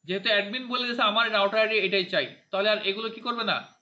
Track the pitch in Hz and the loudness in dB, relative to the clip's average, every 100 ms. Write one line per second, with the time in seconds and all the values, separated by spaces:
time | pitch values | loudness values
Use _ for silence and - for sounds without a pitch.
0 | 151 196 226 208 202 254 254 247 247 240 | -6 -2 2 2 2 -8 -6 -4 -2 0
1 | 220 214 226 214 196 220 220 220 185 196 | 2 2 2 2 2 2 2 2 2 0
2 | 185 170 120 - _ 190 214 214 196 196 | 0 -2 -2 -10 _ 0 0 0 -2 -4
3 | 226 220 240 240 214 135 - _ | -6 -6 -6 -4 -2 -2 -4 _